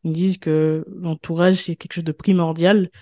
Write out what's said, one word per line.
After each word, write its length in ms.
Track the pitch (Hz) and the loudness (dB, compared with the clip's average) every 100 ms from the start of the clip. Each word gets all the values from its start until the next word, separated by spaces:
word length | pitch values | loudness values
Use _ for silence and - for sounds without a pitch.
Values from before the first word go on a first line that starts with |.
Ils 80 | 165 | -6
me 40 | 160 | -2
disent 220 | 190 190 | 0 0
que 480 | 160 156 156 160 160 185 | 0 2 2 0 -6 -10
l'entourage, 600 | 175 156 - 165 180 185 | -8 -6 -4 2 2 2
c'est 200 | - 165 | -2 -8
quelque 180 | - | -10
chose 100 | 175 | -8
de 80 | 160 | -6
primordial, 760 | - - 185 165 165 175 208 180 - | -4 0 2 2 2 4 4 0 -6